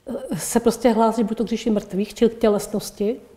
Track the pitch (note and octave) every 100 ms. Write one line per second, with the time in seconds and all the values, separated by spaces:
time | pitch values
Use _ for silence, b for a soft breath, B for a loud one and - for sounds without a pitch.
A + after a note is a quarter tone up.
0 | - A#3+ - E3+ - A#3 A#3 A3+ B3+ A3
1 | A3+ A3 G#3 G#3+ A#3 A3+ A#3+ G#3 - F3+
2 | G#3+ - A#3 A3+ A3 G#3 - G#3 - -
3 | G#3 C4 -